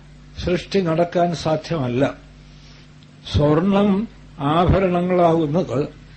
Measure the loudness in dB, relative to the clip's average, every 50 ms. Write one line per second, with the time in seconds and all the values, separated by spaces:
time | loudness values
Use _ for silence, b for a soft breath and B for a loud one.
0 | -20 -20 -20 -20 -20 -20 -14 -10 -4 -4 -4 -4 -4 -2 -2 -2 0 0 0 0
1 | 0 0 0 0 0 0 0 -2 -2 -2 -2 -2 -4 -4 -4 -4 -2 -2 0 0
2 | 0 0 -2 -6 -16 -20 -20 -20 B B B B B B B B B B B B
3 | -20 -20 -20 -20 -10 -4 -2 2 2 4 4 2 2 2 2 2 2 2 2 0
4 | -2 -6 -10 -16 -20 -20 -12 -6 -2 0 0 2 2 2 2 2 2 0 0 0
5 | 0 0 2 2 2 4 2 2 0 0 -2 -2 -2 -2 -2 -4 -4 -6 -8 -16
6 | -20 B B